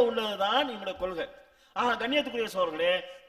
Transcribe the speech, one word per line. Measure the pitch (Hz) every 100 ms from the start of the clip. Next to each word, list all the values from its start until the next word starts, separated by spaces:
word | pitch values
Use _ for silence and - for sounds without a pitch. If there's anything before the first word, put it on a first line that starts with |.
| 240
உள்ளதுதான் | 226 220 196 196 240 277
இவங்களோட | 214 196 180
கொள்கை. | 185 170 147 - - _ _
ஆக, | 190 240 226 226
கண்ணியத்துக்குரிய | 294 254 240 220
சகோதரர்களே, | 185 175 160 170 180 - -